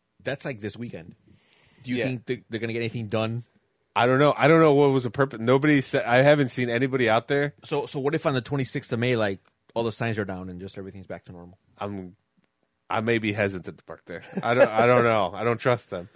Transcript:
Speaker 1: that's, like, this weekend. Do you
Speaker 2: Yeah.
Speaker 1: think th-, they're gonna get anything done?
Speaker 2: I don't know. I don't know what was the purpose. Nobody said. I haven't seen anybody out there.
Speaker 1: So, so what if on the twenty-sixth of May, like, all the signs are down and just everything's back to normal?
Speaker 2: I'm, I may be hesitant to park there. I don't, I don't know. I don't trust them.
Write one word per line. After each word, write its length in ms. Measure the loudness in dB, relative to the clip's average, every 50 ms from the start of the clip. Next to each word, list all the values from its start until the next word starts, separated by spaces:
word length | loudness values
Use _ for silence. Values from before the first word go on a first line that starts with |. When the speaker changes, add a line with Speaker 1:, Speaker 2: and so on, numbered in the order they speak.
| _ _ _ _ -10
Speaker 1:
that's, 220 | -10 -10 -8 -8
like, 160 | -10 -10 -10
this 160 | -10 -12 -10 -12
weekend. 380 | -14 -14 -14 -16 -18 -18 -20 _ _ _ _ _ _ _ _ _ _ _ _ _ -10
Do 80 | -8
you 60 | -4 -4
Speaker 2:
Yeah. 80 | -2
Speaker 1:
think 200 | -4 -4 -6 -8 -8
th-, 160 | -10 -10 -10 -10
they're 100 | -10 -6
gonna 100 | -6 -6 -4
get 60 | -4
anything 280 | -6 -6 -6 -6 -8 -4
done? 360 | -4 -2 -2 -2 -4 -6 -10 _ _ _ _ _ _ _ _ _ 0
Speaker 2:
I 120 | 2 4
don't 140 | 4 4 6
know. 140 | 4 4 4 4
I 100 | 4 6
don't 140 | 6 6
know 120 | 6 6 6
what 180 | 6 4 4
was 120 | 4 2 -2
the 60 | -2
purpose. 320 | -2 -2 -2 -2 -2 -2
Nobody 400 | 2 2 4 4 4 4 4 4
said. 240 | 2 0 -2 -2 0
I 120 | 4 4 6
haven't 260 | 8 8 6 6 4 0
seen 200 | -2 -2 -2 0
anybody 400 | 0 0 0 0 0 2 2 4
out 180 | 2 2 2 0
there. 280 | -2 0 -2 -2 -6 _ -10
Speaker 1:
So, 220 | -6 -4 -4 -4 -4
so 120 | -6 -4
what 160 | -4 -2 -2
if 100 | -2 -2
on 80 | -2 -2
the 60 | -2
twenty-sixth 520 | -4 -4 -4 -4 -4 -4 -6 -8 -8 -6 -4
of 60 | -2
May, 180 | 0 0 0 0
like, 220 | 0 -2 -2 -6 _ _ _ _ _ _ -6
all 100 | -4 -4
the 80 | -4
signs 260 | -4 -4 -4 -4 -4 -4
are 60 | -4
down 240 | -6 -6 -10 -10 -12
and 120 | -14 -14
just 160 | -14 -16 -14 -14
everything's 300 | -16 -16 -16 -16 -16 -16
back 180 | -16 -16 _
to 80 | -18 -20
normal? 240 | -20 -20 -20 -20 _ _ _ _ -10
Speaker 2:
I'm, 380 | -10 -8 -8 -8 -12 -14 -16 _ _ _ _ _ _ _ _ _ _ _ _ _ _ -6
I 120 | -4 -2
may 160 | 0 0 0 0
be 160 | 0 -2 -2
hesitant 440 | -2 -2 -2 -4 -6 -12 -14 -16 -18
to 40 | _
park 200 | -18 -18 -18 _
there. 160 | -14 -14 -14 -14 -12 -8 -4
I 120 | -2 0 4
don't, 160 | 4 4 4
I 160 | 4 4 4
don't 180 | 4 4 4 4
know. 300 | 2 2 2 0 -2 -4
I 80 | -4 -4
don't 140 | -4 -2 -2
trust 300 | 0 0 0 -2 -2 -8
them. 180 | -12 -12 -12 -12 _